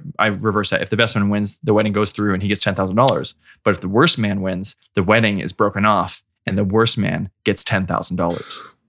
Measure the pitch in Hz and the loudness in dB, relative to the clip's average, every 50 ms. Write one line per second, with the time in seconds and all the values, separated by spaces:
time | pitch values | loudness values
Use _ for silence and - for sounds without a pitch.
0 | - - - - 104 110 101 95 98 110 98 107 101 - - - - - - 104 | -8 -12 -4 0 0 0 0 0 -2 0 0 0 0 0 0 -2 -2 -2 0 0
1 | 117 113 - 110 101 101 104 104 104 101 - - - - 104 107 107 107 101 104 | 0 0 2 0 0 0 0 0 -2 -4 -6 -6 0 2 2 2 2 2 0 0
2 | 104 95 - - 104 104 98 92 95 101 101 98 - 104 98 95 95 92 92 110 | 0 -2 -2 -2 -2 0 0 0 0 -2 0 0 0 -2 0 0 -2 0 2 4
3 | 127 135 107 78 67 - - - _ _ - _ _ 113 101 - - 92 98 117 | 4 4 2 0 -2 -6 -10 -12 _ _ -20 _ _ 0 0 0 -2 -2 2 4
4 | 151 170 - - 113 104 101 101 95 92 92 90 95 - - - _ _ _ - | 4 4 4 2 0 -2 -2 -2 -2 -4 -4 -4 -6 -8 -10 -12 _ _ _ -2
5 | 95 87 107 113 113 107 101 95 - 90 - - 110 101 - 104 101 107 104 95 | 2 4 4 4 4 2 0 0 -4 -6 -2 0 0 0 2 2 2 2 4 2
6 | 85 - - - - _ _ _ _ - 98 98 104 95 98 110 113 113 - - | 0 -2 -6 -12 -16 _ _ _ _ -4 -2 -2 -2 0 2 2 2 2 2 0
7 | 101 98 92 85 95 98 - _ _ - 101 - - - - 98 98 87 87 - | 0 -2 -2 -4 -6 -8 -10 _ _ -2 0 0 0 0 0 -2 -2 -2 -2 -2
8 | 90 - 90 90 90 85 87 - - - - - - - - _ _ | -2 -4 -2 -2 -2 -2 -2 -4 -6 -8 -10 -10 -10 -12 -18 _ _